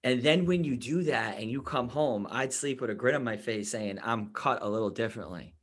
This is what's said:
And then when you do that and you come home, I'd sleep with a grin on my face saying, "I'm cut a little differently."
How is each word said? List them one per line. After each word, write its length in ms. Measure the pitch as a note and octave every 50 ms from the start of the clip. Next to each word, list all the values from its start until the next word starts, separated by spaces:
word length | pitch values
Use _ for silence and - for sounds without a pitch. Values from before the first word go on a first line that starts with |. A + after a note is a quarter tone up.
| -
And 180 | B2+ B2+ B2+
then 240 | A#2+ D3+ D#3 F3+ F3+
when 180 | F3 F3+ F3 E3+
you 120 | D3 C3
do 260 | A#2+ - B2 D3+ F3+ F3+
that 340 | D3 C3+ A2+ A2+ A2 G2+ -
and 120 | A2 A2
you 100 | A#2+ C#3
come 280 | - - - C3+ B2 B2
home, 360 | A#2+ C#3+ D3+ C#3 A#2+ G#2 G2+ -
I'd 220 | - B2 C3 C3 C3
sleep 260 | - - C#3+ C3+ B2+
with 100 | C3 A2
a 40 | G#2
grin 200 | - B2 B2 D3
on 80 | C#3+ B2+
my 120 | A#2 A2
face 340 | G#2 - - A2 G#2+ G2+ G#2
saying, 280 | - A2+ G#2+ G2+ G2 G2
"I'm 300 | - A2+ A#2 A2+ G#2 G#2
cut 300 | - - - C#3+ B2 -
a 60 | - G#2
little 220 | G#2 A2 A2 G2+
differently." 640 | G2 - A2+ A2 - A#2 F2+ D2 F2+ F2 - - - _